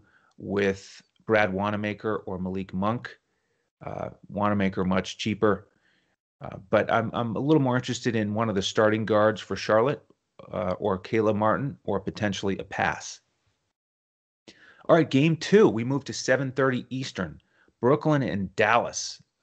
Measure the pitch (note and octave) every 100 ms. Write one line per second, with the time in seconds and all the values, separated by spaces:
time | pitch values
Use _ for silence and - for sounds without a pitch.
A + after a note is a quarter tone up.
0 | _ _ _ _ G2 G2 G2+ G2 - -
1 | _ _ - G#2+ G#2+ F#2+ G#2 G#2 G#2 G#2
2 | A2+ G#2 - F#2 F#2 F#2+ F#2 F#2 G2+ A#2+
3 | B2 - _ _ _ _ _ _ - -
4 | - - - G2 G#2 G#2 F#2+ G2 F#2 F#2+
5 | F#2 - - G2+ G#2+ G2 - _ _ _
6 | _ _ _ _ - - - G#2+ - A2+
7 | A2 - A#2 G#2+ C3+ D#3 C3 B2 B2 A#2
8 | C3 A2+ G#2 G#2 A2+ G2+ F#2 - G#2+ A2
9 | G#2+ G#2+ G#2+ A2 - G2 - A2 A#2+ D3+
10 | - _ _ _ - F#2+ F#2+ F#2 G2+ F#2+
11 | - A2+ G#2+ G#2 G#2+ F#2 C#3 - - G2+
12 | - - G#2 G2 G2+ F#2+ - - F#2+ D2+
13 | - - _ _ _ _ _ _ _ _
14 | _ _ _ _ - - - - - E3
15 | D3+ C3+ D#3 D#3 - G3 B2 G#2 A#2 C#3
16 | C#3 A2 - B2+ C#3 B2+ C3+ B2 - B2+
17 | C3 - E2+ D2 _ _ _ _ A#2 D3+
18 | D#3 D3 A#2 F#2+ F#2 - G#2+ A#2 F2+ -
19 | - - _ _